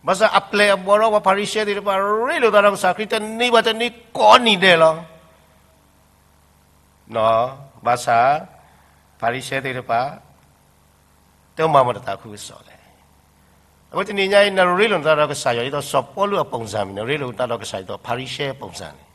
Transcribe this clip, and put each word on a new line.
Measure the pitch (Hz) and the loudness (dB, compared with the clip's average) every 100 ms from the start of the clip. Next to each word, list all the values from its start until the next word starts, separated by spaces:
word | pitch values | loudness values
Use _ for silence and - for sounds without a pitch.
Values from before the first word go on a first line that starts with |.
Masa | - 185 214 | -2 0 2
aple | 190 - 208 208 | 2 0 0 2
aboro | 196 185 208 226 | 2 2 2 4
wa | 208 | 2
parise | 196 196 208 214 | 2 0 -2 -4
di | 208 202 | -2 -4
depan | 196 190 202 214 240 | -2 -2 0 -2 -2
re | 330 | 0
lo | 233 | 4
tarang | 208 202 | 4 4
sakri | 196 185 175 208 | 2 -2 -2 -4
tani | 226 214 226 247 | -4 -6 -4 2
wa | 233 | 2
tani | 226 220 240 - _ | 2 -2 -4 -6 _
koni | - 226 247 233 196 | 2 6 6 6 4
de | 190 | 4
lo. | 165 160 160 170 - _ _ _ _ _ _ _ _ _ _ _ _ _ _ _ _ _ _ _ | 6 4 2 -10 -20 _ _ _ _ _ _ _ _ _ _ _ _ _ _ _ _ _ _ _
No, | 113 110 113 123 135 - - | 0 2 2 0 -6 -20 -8
bahasa | 117 120 - 117 127 151 185 - _ _ _ _ _ | -2 -2 2 2 2 0 -4 -20 _ _ _ _ _
parise | _ 117 123 127 135 | _ -6 -6 -6 -6
di | 131 | -6
depan. | 120 98 117 131 170 _ _ _ _ _ _ _ _ _ _ _ _ _ | -10 -4 -4 -4 -8 _ _ _ _ _ _ _ _ _ _ _ _ _
Teu | - 160 | -4 2
mama | 143 123 | 2 2
tak | 104 98 98 | -2 -8 -12
aku | 113 | -12
so | 104 - - - | -18 -18 -20 -20
le. | - _ _ _ _ _ _ _ _ _ _ _ | -20 _ _ _ _ _ _ _ _ _ _ _
Apa | 170 | -8
tini | 196 202 190 | -6 -4 2
nyai | 202 202 | 4 4
na | 190 180 | 2 2
re | 180 220 | 2 0
lo | 190 | 0
tarang | 147 151 151 | 0 2 0
ke | 139 | -2
saya | 131 120 | -4 -2
itu | 123 143 | -4 -6
sopo | 139 143 123 - 202 | -2 -4 -4 -4 -2
lu | |
apa | 196 147 | -2 -4
pengzami | 127 110 104 98 98 | -6 -6 -6 -6 -6
na | 113 | -6
re | 147 | -6
lo | 127 | -6
tarang | 110 123 113 | -6 -6 -6
ke | 101 | -8
saya | 98 92 | -12 -12
itu | 101 | -14
parise | - 120 131 - 143 135 | -8 -8 -8 -8 -8 -8
pengzami. | 110 87 82 69 71 | -14 -16 -18 -20 _